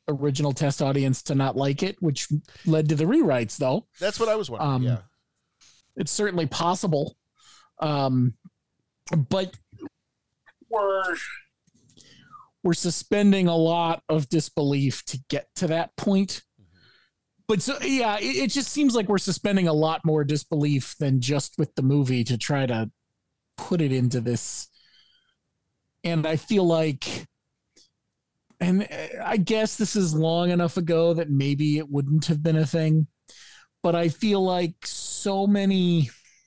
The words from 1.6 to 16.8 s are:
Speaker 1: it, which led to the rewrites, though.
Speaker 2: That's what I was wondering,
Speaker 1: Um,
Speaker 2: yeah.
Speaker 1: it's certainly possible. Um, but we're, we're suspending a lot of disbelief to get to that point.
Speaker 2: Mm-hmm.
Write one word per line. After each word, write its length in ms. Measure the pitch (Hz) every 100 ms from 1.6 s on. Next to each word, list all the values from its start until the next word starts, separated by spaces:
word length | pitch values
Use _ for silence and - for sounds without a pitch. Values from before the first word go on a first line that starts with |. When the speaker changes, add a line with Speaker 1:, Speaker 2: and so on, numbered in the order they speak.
| 139 143
Speaker 1:
it, 120 | 190 -
which 240 | 165 143 - 151 - - -
led 220 | 156 151
to 80 | 151
the 80 |
rewrites, 520 | 160 311 180 127 110 -
though. 300 | 131 170 - -
Speaker 2:
That's 180 | 196 -
what 100 | 226
I 60 |
was 160 | 220 143
wondering, 180 | 113 147
Speaker 1:
Um, 100 | 131
Speaker 2:
yeah. 160 | 123 113 - _ _ _ _ _ _ _ _
Speaker 1:
it's 160 | - 156
certainly 360 | - 208 175 151
possible. 680 | - 170 190 190 147 - - _ _ _ - _ -
Um, 560 | 151 143 135 127 123 - - _ _ _ _ _ - 160 127
but 260 | 190 185 - _ - - _ _ _ _ _ _ _ -
we're, 460 | 220 196 190 185 170 - - _ _ _ _ _ - - - - - - _
we're 100 | 180
suspending 720 | 165 175 - - 208 208 196 175
a 100 | 165
lot 460 | 160 170 165 165 -
of 200 | 156 139
disbelief 760 | 165 - - 143 139 139 -
to 160 | - 131 -
get 180 | 143 -
to 140 | - 170
that 260 | 165 - -
point. 460 | 208 196 196 - _ _
Speaker 2:
Mm-hmm. 180 | _ _